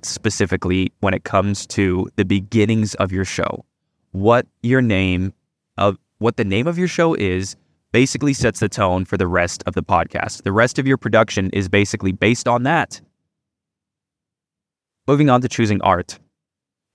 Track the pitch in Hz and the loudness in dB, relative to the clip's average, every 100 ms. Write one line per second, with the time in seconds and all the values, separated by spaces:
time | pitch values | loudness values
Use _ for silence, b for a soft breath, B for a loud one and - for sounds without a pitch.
0 | - - 110 - 98 90 90 92 92 - | -12 -6 -4 -2 -2 0 0 0 0 -2
1 | 98 95 - 98 98 98 - - 98 90 | -2 -2 0 0 0 -2 -6 0 0 0
2 | - - 95 101 95 113 104 113 107 - | -2 -2 0 0 0 0 2 2 -2 -4
3 | 95 92 95 - - - - _ _ _ | -6 -4 -4 -4 -6 -8 -14 _ _ _
4 | _ 95 101 120 - _ 117 131 120 95 | _ -2 2 2 0 _ 0 2 2 2
5 | 95 90 92 - _ _ _ - 101 95 | 2 0 -2 -8 _ _ _ -2 -2 -2
6 | _ _ 220 - 196 190 151 170 180 - | _ _ -4 -2 -2 0 -2 -2 -2 0
7 | 165 160 98 92 98 - _ _ _ 117 | 0 2 0 -2 -6 -12 _ _ _ 2
8 | 131 - 147 135 120 - 107 - 98 92 | 2 2 -2 0 0 0 -4 0 0 0
9 | 92 104 90 90 87 - - 95 87 90 | -2 -2 0 0 -2 -4 -6 -6 0 0
10 | 82 - - - - 101 123 - 135 131 | 0 -4 -8 -6 -2 2 2 2 0 0
11 | 113 110 110 - 92 98 92 101 104 104 | 2 2 2 0 -2 -2 0 0 0 0
12 | 98 95 104 120 123 120 127 160 123 - | -4 0 0 2 0 0 0 0 -2 -8
13 | _ _ _ _ _ _ _ _ _ _ | _ _ _ _ _ _ _ _ _ _
14 | _ _ _ _ _ _ _ _ _ _ | _ _ _ _ _ _ _ _ _ _
15 | - 143 151 123 127 - 113 101 95 90 | 0 2 4 4 0 0 0 2 0 0
16 | - - _ _ _ _ _ _ _ | -2 -14 _ _ _ _ _ _ _